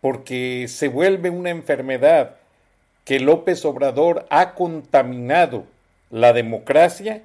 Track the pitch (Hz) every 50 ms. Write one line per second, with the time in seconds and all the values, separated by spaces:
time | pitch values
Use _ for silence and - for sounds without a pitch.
0 | - 135 131 110 131 - 127 123 127 127 127 123 123 120 - - 151 143 120 135
1 | 170 190 196 185 170 180 175 180 180 175 170 165 160 - 147 131 135 131 131 123
2 | 139 151 165 156 127 - - _ _ _ _ _ _ _ _ _ _ _ _ _
3 | _ - 135 135 131 139 160 165 165 - 180 - - 160 135 127 139 135 120 131
4 | 151 170 170 170 - - 143 151 185 185 - - 180 170 165 156 135 _ - 139
5 | 127 123 127 123 120 123 143 175 175 143 123 107 90 _ _ _ _ _ _ _
6 | _ _ 117 113 117 120 117 120 117 113 113 107 - - 135 151 170 175 170 -
7 | 196 214 214 214 _